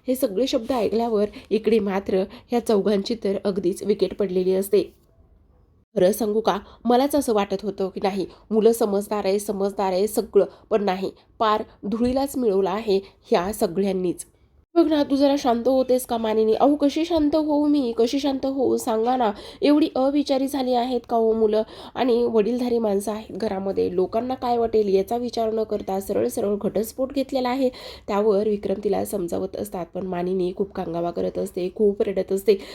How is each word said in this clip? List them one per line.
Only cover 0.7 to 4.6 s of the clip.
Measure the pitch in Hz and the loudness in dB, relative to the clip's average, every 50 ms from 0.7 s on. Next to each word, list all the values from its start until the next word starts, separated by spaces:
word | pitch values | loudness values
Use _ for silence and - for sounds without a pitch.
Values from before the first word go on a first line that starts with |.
ऐकल्यावर | 269 240 202 - 202 226 233 240 226 202 208 208 - 262 - - | -2 0 0 0 0 0 0 0 0 0 0 -2 -4 -10 -6 -2
इकडे | - 220 214 - 220 220 | -2 -2 0 2 2 2
मात्र | 202 202 185 196 202 - 196 185 196 214 - - - - | 2 0 -2 -4 -2 -2 0 0 -2 -2 -8 -16 -8 -4
ह्या | 240 240 226 | -4 -2 0
चौघांची | - 226 196 185 196 214 196 196 - 240 | 2 2 2 2 2 0 0 0 -4 -6
तर | 202 - 202 196 196 - | -4 -2 -4 -2 -2 -2
अगदीच | 202 185 202 190 175 196 - - | -4 -2 -2 -2 -2 -2 -2 -2
विकेट | 196 202 202 - - - | -2 0 0 -2 -2 -2
पडलेली | - 208 185 180 185 180 185 185 | -2 -2 -2 0 0 0 2 0
असते. | 190 | 0